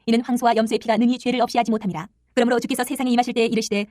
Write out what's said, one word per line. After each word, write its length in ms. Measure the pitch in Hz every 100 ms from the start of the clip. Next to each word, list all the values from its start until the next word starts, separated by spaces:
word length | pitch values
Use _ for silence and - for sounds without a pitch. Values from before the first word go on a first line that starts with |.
| -
이는 140 | 233
황소와 340 | 247 247 240 220
염소의 240 | 220 220
피가 160 | 226 220
능히 220 | 240 254
죄를 220 | 247 247
없이 160 | 226 -
하지 140 | 233
못함이라. 380 | 220 202 165 180 _ _
그러므로 240 | - 233 240
주께서 240 | 240 254
세상에 260 | 247 285 254
임하실 200 | 240 240
때에 120 | 233 226
이르시되 400 | 233 220 202 202